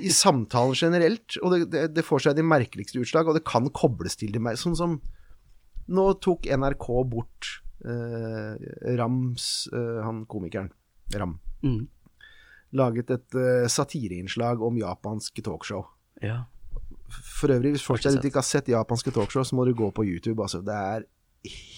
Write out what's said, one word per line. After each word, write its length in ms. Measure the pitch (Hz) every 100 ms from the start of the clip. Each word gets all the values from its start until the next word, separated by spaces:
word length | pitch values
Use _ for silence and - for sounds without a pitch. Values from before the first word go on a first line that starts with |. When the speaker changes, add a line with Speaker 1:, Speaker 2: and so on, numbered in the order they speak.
Speaker 1:
i 60 | 190
samtalen 640 | 151 202 135 107 123 131
generelt, 640 | 127 170 175 170 226 - -
og 80 | 180
det, 180 | 175 165
det, 240 | 151 160
det 100 | 156
får 180 | - 139
seg 120 | 151 143
de 60 |
merkeligste 560 | 160 147 120 92 107 127
utslag, 280 | 120 156 160
og 80 | 156
det 100 | -
kan 240 | 196 143
kobles 460 | - 156 104 85 -
til 160 | 107
de 80 | 113
mer, 140 | 117
sånn 220 | 107 175 160
som 240 | 170 151 - - - - _ - _ - -
nå 320 | 185 196 196
tok 280 | 190 165 -
N 160 | 135
R 100 | 135
K 300 | 139 - 120
bort, 580 | 131 117 120 - - - - - 117
eh, 1080 | 120 117 117 113 110 110 107 - - - 123
Rams, 680 | 120 127 127 123 - - -
eh, 300 | 120 117 117
han 240 | 110 113 110
komikeren, 460 | 104 85 104 92 - _ _ -
Ram. 260 | 104 90 82 - -
Speaker 2:
Mm. 240 | 139 113 139 _ _ _ - - - - _
Speaker 1:
Laget 380 | 131 123 117 123
et, 240 | 123 - 127
eh, 320 | 127 123 120
satireinnslag 920 | - 143 151 101 90 95 120 117 120
om 160 | 117 120
japanske 680 | 95 90 104 110 - -
talkshow. 420 | 107 82 - 95 - _ _ -
Speaker 2:
Ja. 260 | 104 120 120 - - - - - -
Speaker 1:
For 380 | - - - 147
øvrig, 240 | 123 139
hvis 100 | 143
folk 180 | - 120
Speaker 2:
Har 80 | 139
ikke 60 | 139
Speaker 1:
der 20 |
ute 60 |
Speaker 2:
sett. 80 | 139
Speaker 1:
ikke 100 | 131
har 0 |
sett 240 | - 143 131
japanske 460 | 113 - 117 135
talkshow, 300 | 120 101 131
så 100 | 127
må 120 | 127 127
du 80 | 117
gå 180 | 101
på 100 | -
YouTube, 340 | 104 87 117 110
altså. 240 | 98 90 101
Det 80 |
er 300 | 104 98 113 - _ _ _ - - -